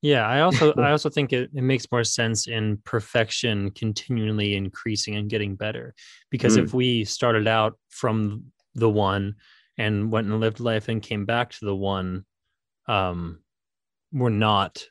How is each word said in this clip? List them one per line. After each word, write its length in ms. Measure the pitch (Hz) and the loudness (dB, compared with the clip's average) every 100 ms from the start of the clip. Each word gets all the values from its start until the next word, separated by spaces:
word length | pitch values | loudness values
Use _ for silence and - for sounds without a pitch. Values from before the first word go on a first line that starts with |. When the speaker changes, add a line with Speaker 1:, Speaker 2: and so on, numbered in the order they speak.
Speaker 1:
Yeah, 240 | 147 139 110 | 4 2 4
I 140 | 131 | 4
also, 320 | 156 135 151 | 4 6 4
Speaker 2:
<laughs> 60 | - | 4
Speaker 1:
I 120 | 143 | 2
also 160 | 147 151 | 2 0
think 220 | 147 139 | -2 0
it, 180 | 127 127 | 0 -2
it 80 | 143 | -2
makes 240 | 127 135 - | 0 0 0
more 120 | 123 | -2
sense 420 | 117 - 113 110 - | 0 0 0 0 -4
in 300 | 113 107 104 | -2 -2 -4
perfection 880 | - 117 104 123 110 - 123 104 98 | -4 -6 -2 -2 0 -2 -2 -2 -4
continually 840 | - 110 104 - 120 107 107 104 | -4 -6 -6 -4 -2 -2 0 0
increasing 600 | 101 95 - - 107 - 104 | 0 -4 -6 -6 -4 -4 -4
and 120 | 104 | -4
getting 260 | 110 101 95 | -2 -4 -4
better. 380 | 107 110 123 - - - _ | -6 -8 -12 -18 -20 -20 _
Because 260 | 127 117 107 | 0 4 4
if 140 | 101 | 4
Speaker 2:
Mm. 40 | |
Speaker 1:
we 300 | 127 127 120 | 2 2 2
started 420 | 104 - 123 110 107 | -2 0 2 2 4
out 320 | 110 110 - _ | 2 2 -2 _
from 540 | - 127 110 107 104 - _ _ | -4 0 0 0 -4 -12 _ _
the 140 | 127 113 | 0 2
one 440 | 104 98 98 98 107 _ _ _ - | 4 2 0 -2 -6 _ _ _ -4
and 320 | 107 104 107 | -2 0 0
went 160 | 110 104 | 0 0
and 140 | 110 | 0
lived 180 | 110 107 | 0 0
life 280 | 120 110 107 | -2 -2 -2
and 140 | 113 | -6
came 240 | - 107 101 | -4 -6 -2
back 240 | 117 123 | -2 -2
to 140 | - 104 | -6 -6
the 100 | 98 | -4
one, 480 | 98 95 92 92 98 _ _ _ _ _ - | -2 -2 -4 -6 -10 _ _ _ _ _ -2
um, 540 | 104 92 87 85 85 _ _ _ _ _ _ _ | 0 0 -4 -8 -12 _ _ _ _ _ _ _
we're 180 | 139 123 | -2 0
not 520 | 107 110 104 98 - - | 2 4 4 2 -6 -20